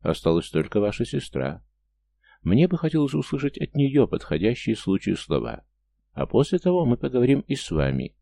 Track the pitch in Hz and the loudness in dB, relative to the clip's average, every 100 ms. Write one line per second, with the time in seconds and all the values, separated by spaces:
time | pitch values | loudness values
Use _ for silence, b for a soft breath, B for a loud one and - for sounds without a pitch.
0 | - 82 95 82 - 117 - 107 104 104 | -4 -2 2 0 0 -4 -2 0 0 -2
1 | 120 - - 67 65 82 _ _ _ _ | -4 -4 -6 -6 -6 -6 _ _ _ _
2 | _ _ b b 80 104 175 175 160 160 | _ _ b b 2 4 4 2 0 0
3 | 143 151 139 143 143 - - 143 139 139 | 0 0 -4 -4 -4 -4 -6 0 2 4
4 | 120 82 - 80 101 120 - 110 - 95 | 4 2 -4 -2 0 -2 -2 -4 0 -2
5 | - 95 - 71 57 55 _ _ _ _ | 0 -4 -2 -2 -2 -10 _ _ _ _
6 | _ - 69 117 147 - 180 180 147 120 | _ -6 0 2 2 0 2 2 2 0
7 | 139 127 127 139 - 139 - 80 69 65 | 0 0 2 2 0 -6 -4 -2 0 -2
8 | 65 _ | -6 _